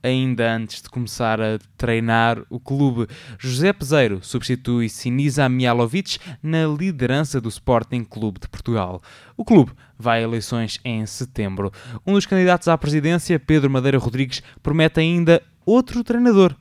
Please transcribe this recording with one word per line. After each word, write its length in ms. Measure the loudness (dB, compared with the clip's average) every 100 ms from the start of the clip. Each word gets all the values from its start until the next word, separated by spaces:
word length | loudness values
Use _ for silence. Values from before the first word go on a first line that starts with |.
Ainda 520 | -2 0 -2 0 -2 -2
antes 260 | -6 -12
de 80 | -12
começar 500 | -10 -8 -4 -2 0
a 200 | -2 -4 _ _
treinar 680 | -2 0 2 2 2 0 -8
o 80 | -14
clube, 480 | -6 0 2 0 -6 -8 -18 -10
José 340 | -6 0 0
Peseiro 460 | 0 0 2 2 0
substitui 680 | -6 -6 -4 -4 -2 -2 -2
Sinisa 600 | -4 -4 0 0 0 0
Mihajlovic 720 | 2 2 2 2 -2 -4 -10 -12 -10
na 240 | -4 0 0
liderança 760 | -2 -4 -2 -2 -2 -2 -4
do 80 | -6
Sporting 540 | -8 0 0 0 -8
Clube 380 | -8 -6 -6 -6
de 80 | -16
Portugal. 520 | -10 -4 -4 -4 -8 -16 -20 -18 -12
O 80 |
clube 260 | 6 6 6 -2 _ _
vai 220 | 0 0
a 40 |
eleições 580 | 0 -4 -4 -4 -4 -6
em 220 | -6 -6 -6
setembro. 680 | -8 -10 -6 -6 -4 -6 -8 -16 -10
Um 100 | 0
dos 120 | 0 2
candidatos 400 | 2 2 2 2
à 100 | 0
presidência, 600 | 0 0 0 -2 0 -2
Pedro 320 | 2 2 4
Madeira 260 | 2 2 0
Rodrigues, 460 | 0 -4 -4 -6 -14 -8
promete 380 | -2 2 2 2
ainda 420 | 2 2 4 4 _ _
outro 380 | 2 4 2 -6
treinador 540 | -2 2 4 6 4 2